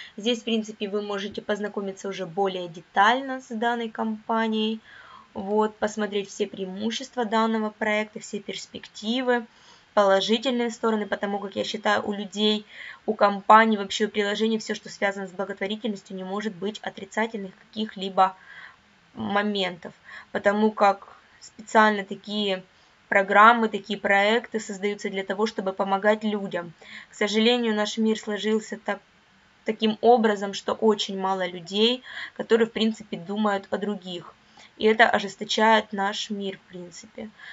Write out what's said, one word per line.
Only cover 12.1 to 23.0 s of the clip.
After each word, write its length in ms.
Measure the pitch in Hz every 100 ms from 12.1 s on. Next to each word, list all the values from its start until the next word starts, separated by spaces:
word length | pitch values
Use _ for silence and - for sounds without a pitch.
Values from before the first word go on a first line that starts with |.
людей, 540 | 202 196 202 214 214 208 - - - -
у 80 |
компаний, 640 | 214 202 202 - 214 220 208
вообще 300 | 196 - 208
у 40 |
приложений, 480 | 220 202 202 220 220
всё, 160 | -
что 140 | 214 -
связано 380 | - 202 196 190
с 60 |
благотворительностью, 840 | 180 196 196 196 214 226 196 - 190
не 80 |
может 300 | 185 202 208
быть 260 | 175 196 208
отрицательных 720 | 190 - 196 - 226 226 190 -
каких-либо 800 | _ 214 220 - 190 185 190 - - - - - _ _ _
моментов, 760 | - 214 202 208 202 180 175 - - - - -
потому 380 | 196 202 208 220
как 460 | 214 202 196 - - _ _
специально 640 | - - 220 226 214 208
такие 580 | 196 190 196 208 202 185 - _ _ _